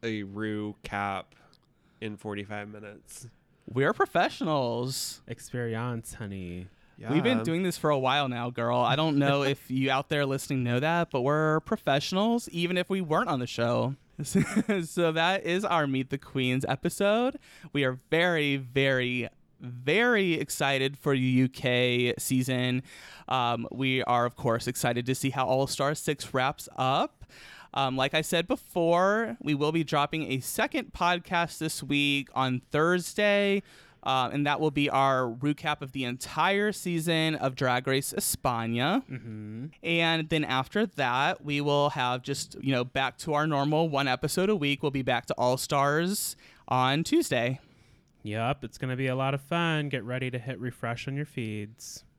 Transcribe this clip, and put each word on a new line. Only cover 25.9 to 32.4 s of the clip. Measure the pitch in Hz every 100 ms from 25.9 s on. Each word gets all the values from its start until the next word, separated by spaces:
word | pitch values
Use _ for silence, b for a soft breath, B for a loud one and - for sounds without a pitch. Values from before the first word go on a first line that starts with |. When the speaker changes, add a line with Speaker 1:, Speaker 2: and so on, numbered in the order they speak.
| 151
Speaker 2:
six | - 147 -
wraps | 135 131 151 - -
up. | 131 139 285 _ - B B B B
Um, | - 135 131
like | 135
I | 160
said | 160 170 175
before, | 254 - - 165 170 190 208 226 233
we | - 147
will | 147
be | 165 151
dropping | 151 147 160 123
a | 131
second | - - - - -
podcast | - 175 175 - 180 170 -
this | 160 -
week | 135 143 143 139 135
on | -